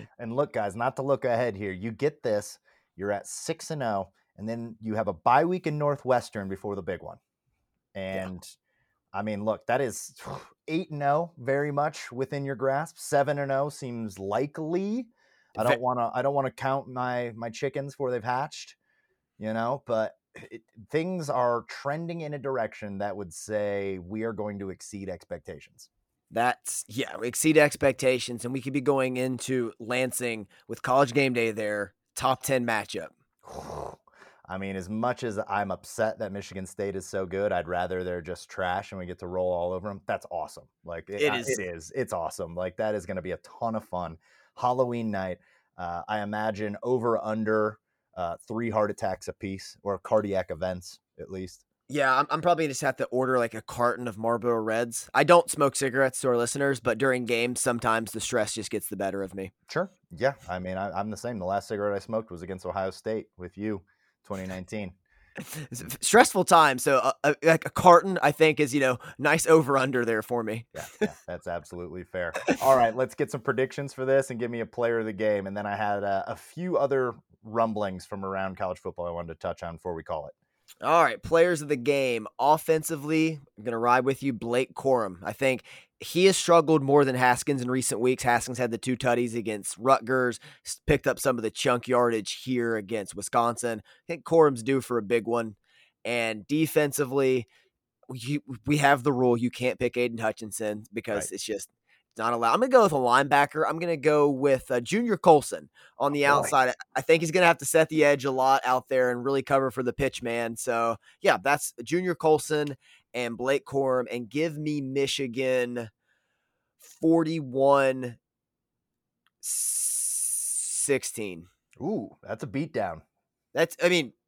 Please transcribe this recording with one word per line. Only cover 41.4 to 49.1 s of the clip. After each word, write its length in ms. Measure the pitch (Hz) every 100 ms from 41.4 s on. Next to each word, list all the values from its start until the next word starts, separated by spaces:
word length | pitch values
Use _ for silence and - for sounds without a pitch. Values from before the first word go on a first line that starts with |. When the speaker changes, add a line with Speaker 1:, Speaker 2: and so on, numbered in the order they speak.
| 123
Speaker 1:
it 120 | 120
is. 300 | 92 85 80 -
It's 160 | 120
awesome. 420 | 98 80 - 85
Like, 220 | 85 92 -
that 180 | 110
is 120 | 107 87
gonna 160 | 92
be 100 | 87
a 60 | 85 - -
ton 140 | 117
of 100 | 110
fun. 340 | - 90 85 82 _ _ _ -
Halloween 540 | 123 127 123 120 110
night, 280 | 98 95 87 _ _ _ -
uh, 240 | 87 87 -
I 120 | 107
imagine 560 | 104 107 110 101 107 101
over 380 | 120 127 117 113
under, 560 | 107 110 107 110 107 110 _ _ _ -
uh, 200 | 87 85 -
three 240 | 110 117
heart 200 | 107 104
attacks 360 | 101 101